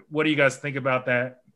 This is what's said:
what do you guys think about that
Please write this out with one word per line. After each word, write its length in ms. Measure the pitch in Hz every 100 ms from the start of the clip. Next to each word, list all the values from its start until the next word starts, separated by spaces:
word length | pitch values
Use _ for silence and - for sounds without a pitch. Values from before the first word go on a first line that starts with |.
| -
what 160 | 151
do 60 | 156
you 60 | 147
guys 200 | 139 131
think 200 | 147 135
about 300 | 131 127 127
that 360 | 123 127 - _